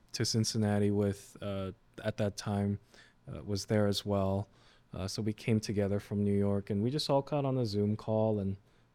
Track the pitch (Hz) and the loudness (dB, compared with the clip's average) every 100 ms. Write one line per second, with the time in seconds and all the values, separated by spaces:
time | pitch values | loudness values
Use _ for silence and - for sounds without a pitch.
0 | _ - 113 117 110 113 104 104 104 101 | _ -4 0 0 0 0 2 2 2 2
1 | 101 95 - - 101 98 95 90 _ - | 0 -2 -8 -12 -8 -6 -8 -10 _ -8
2 | 110 - 104 - - 101 101 101 - - | -6 -2 -2 -4 -4 0 0 -2 -6 -20
3 | - _ - 78 85 101 - 110 104 98 | -20 _ -14 -10 -4 -4 0 2 4 2
4 | 101 101 95 98 101 - - - _ - | 0 0 2 0 -4 -12 -20 -20 _ -8
5 | 95 - 107 107 - 110 - 104 101 101 | -6 -4 -4 -4 0 0 2 0 0 0
6 | - 101 101 101 101 101 98 101 117 147 | -2 0 2 4 4 0 0 -2 0 -2
7 | - 139 - 151 139 131 117 104 104 107 | 0 0 2 -2 0 0 0 2 2 0
8 | - 110 110 107 95 95 _ _ _ | 0 2 2 2 0 -4 _ _ _